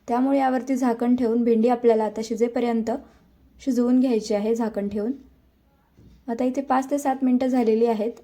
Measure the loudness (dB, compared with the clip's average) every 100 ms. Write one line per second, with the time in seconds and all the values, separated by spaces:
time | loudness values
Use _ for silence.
0 | -4 0 2 2 0 -2 -2 -2 0 0
1 | 0 2 2 2 2 2 2 4 4 2
2 | 0 -4 -6 -2 -2 0 -2 -2 -2 -6
3 | -10 _ _ _ _ _ -2 0 2 2
4 | 2 0 0 -2 0 -2 -2 -4 -6 -4
5 | -6 -8 -14 _ _ _ _ _ _ _
6 | -20 -16 -8 -4 -2 -2 -2 -2 0 -2
7 | -2 0 0 2 2 2 2 2 2 0
8 | -4 -8